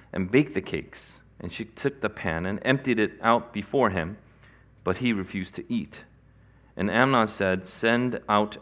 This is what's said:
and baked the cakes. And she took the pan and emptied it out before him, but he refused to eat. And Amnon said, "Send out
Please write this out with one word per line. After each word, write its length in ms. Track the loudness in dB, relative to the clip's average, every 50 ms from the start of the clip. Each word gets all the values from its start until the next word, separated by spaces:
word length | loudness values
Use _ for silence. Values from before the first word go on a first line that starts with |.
| -16 -8
and 160 | -4 -4 -2 2
baked 260 | 4 4 4 2 -2
the 60 | -6
cakes. 600 | -6 -4 -6 -8 -8 -10 -14 -16 -16 -16 -18 -20 -20 -20 _ -14
And 140 | -12 -10
she 120 | -10 -10 -10
took 360 | -12 -8 -6 -4 -4 -2 -2
the 100 | -4 -4
pan 360 | -4 -4 -4 -2 -2 -2 -2
and 120 | -4 -4 -2 0
emptied 340 | 0 0 2 2 0 2 2
it 140 | 2 0 -2 0
out 300 | 2 2 2 2 0 -4
before 380 | -8 -8 -6 -2 2 2 4 4
him, 260 | 2 0 -2 -4 -8 -12 -18 -20 -20 -20 -20 -20 -20 -20 _ _ _ _
but 140 | -4 -2 -2
he 160 | 0 0 0
refused 420 | 0 -2 -4 -6 -6 -8 -8 -8 -10
to 180 | -12 -8 -6
eat. 300 | -6 -6 -6 -8 -12 -20 -20 -20 _ _ _ _ _ -20 -20 -20 -20 _ _ _ _
And 140 | -4 -2 0
Amnon 380 | 4 4 4 6 4 4 4 2
said, 360 | 0 0 2 2 2 0 -2
"Send 560 | -6 -4 0 2 2 4 2 2 0 -2 -4 0 2
out 280 | 4 4 4 2 -2 -2